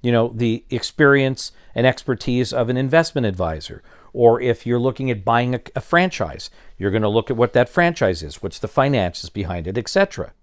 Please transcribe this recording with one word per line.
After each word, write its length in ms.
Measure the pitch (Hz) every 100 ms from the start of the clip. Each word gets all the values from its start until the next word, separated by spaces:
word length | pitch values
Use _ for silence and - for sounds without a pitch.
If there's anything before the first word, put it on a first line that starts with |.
you 100 | 120
know, 200 | 117 117
the 300 | 113 120 113 -
experience 800 | 123 - - 147 139 135 131 - - - -
and 100 | 127
expertise 680 | 127 - 120 - 123 120
of 160 | 127 117
an 80 | 127
investment 500 | 135 160 160 147 110
advisor. 560 | 92 87 80 - - - - -
Or 300 | - 117 120
if 240 | 123 117 120
you're 140 | 120
looking 320 | 127 123 131
at 120 | 113
buying 300 | 95 117 123
a, 80 | 123 - -
a 60 |
franchise, 680 | - 170 180 - 82 - - - - -
you're 100 | 98
gonna 200 | 107 107
look 200 | 110 -
at 80 | 117
what 160 | 120
that 160 | 127 123
franchise 540 | - 170 165 107 85
is, 180 | 78 -
what's 160 | 95 -
the 100 | 104
finances 600 | - 139 135 90 - -
behind 380 | 101 87 87 85
it, 100 | 104
et 100 | -
cetera. 440 | 190 196 - - _